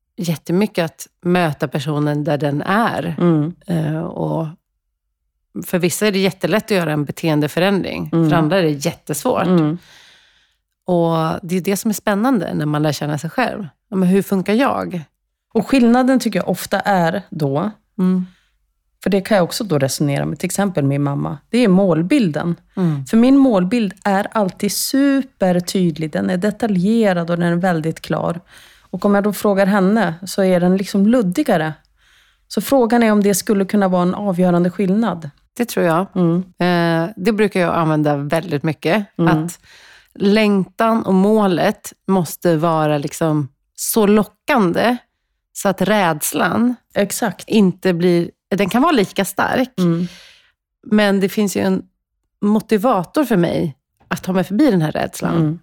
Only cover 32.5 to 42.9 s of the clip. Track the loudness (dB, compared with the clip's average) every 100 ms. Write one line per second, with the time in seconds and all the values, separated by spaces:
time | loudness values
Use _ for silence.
32.5 | -6 0 2 4 4 4 4 2 0 0
33.5 | 0 0 2 2 2 0 -2 -2 0 2
34.5 | 2 0 0 0 0 -2 -4 -10 -18 _
35.5 | -8 -4 0 0 0 -2 0 0 0 -4
36.5 | -2 0 2 2 0 -2 -4 -2 0 0
37.5 | 0 0 0 0 2 2 0 -2 -4 -2
38.5 | -4 -4 -4 -2 -2 -2 -2 2 2 -2
39.5 | -10 _ -20 -20 -20 _ -2 2 2 2
40.5 | 2 -2 -2 0 0 2 2 4 2 2
41.5 | 2 0 -2 -10 -12 -2 -2 -2 -2 0
42.5 | 2 2 0 0